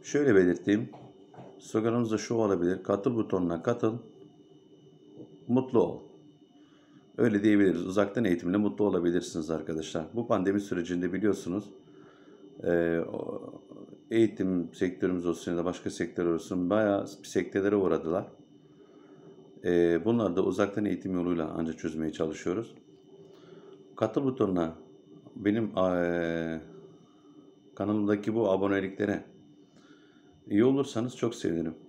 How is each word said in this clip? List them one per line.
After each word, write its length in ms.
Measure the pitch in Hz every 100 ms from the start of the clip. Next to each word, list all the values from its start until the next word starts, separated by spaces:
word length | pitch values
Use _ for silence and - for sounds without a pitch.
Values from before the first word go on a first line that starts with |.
Şöyle 320 | 160 143 139 98
belirteyim. 540 | 90 85 - 104 123 - - - - - - -
Sloganımız 520 | - 110 113 117 113
da 60 | 107
şu 180 | - 117
olabilir. 480 | 107 92 87 92
Katıl 320 | - 98 135 120
butonuna 480 | 104 95 87 82
katıl, 340 | 120 117 110 117 - - - - - - - - - - - - - - -
mutlu 360 | 123 127 120
ol. 160 | 87 - - - - - - - - - _ - - -
Öyle 260 | 117 104
diyebiliriz. 440 | 107 104 98 85 92
Uzaktan 380 | 95 101 - 110
eğitimle 320 | 87 87 98
mutlu 280 | 104 - 104
olabilirsiniz 640 | 92 87 87 - 85 78
arkadaşlar. 560 | 78 78 80 78 85 80
Bu 140 | 110 120
pandemi 340 | 107 92 101
sürecinde 520 | 101 92 85 87 90
biliyorsunuz, 560 | 92 104 95 - 95 104 - - - - - - - - -
eee, 360 | 87 87 85 82 -
o 280 | - - - - - - - - - -
eğitim 600 | 113 110 101 95 92 82
sektörümüz 520 | - 92 90 95 90 87
olsun 260 | 82 -
ya 60 | 85
da 80 | 85
başka 240 | 87 101
sektör 360 | - 87 - 87
olsun 440 | 82 - 92 90
bayağı 360 | 104 107 101 104 -
bir 60 | -
sektelere 480 | - 85 98 98 101
uğradılar. 500 | 92 80 80 90 123 - - - - - - - - - - - - -
Eee, 380 | 92 87 85 85 87
bunları 300 | 117 101 87
da 80 |
uzaktan 420 | - 92 101 113 104
eğitim 280 | 90 98
yoluyla 380 | 90 87 85 78 85
ancak 220 | 82 80
çözmeye 320 | 85 78 80
çalışıyoruz. 640 | 76 82 76 - 92 117 - - - - - - - - - - - - -
Katıl 280 | 110 -
butonuna 520 | 135 131 104 90 82 80 - - - - - -
benim, 360 | 98 110 107 95
eee, 840 | 92 90 87 87 85 82 82 80 78 - - - - - - - - - - -
kanalımdaki 600 | 101 107 101 104 104 110
bu 140 | 104
aboneliklere 720 | 95 98 98 95 - 101 95 - - - - - - - - - - - - -
üye 180 | 101 123
olursanız 520 | 135 139 113 123 -
çok 180 | 120 -
sevinirim. 400 | 98 82 82 -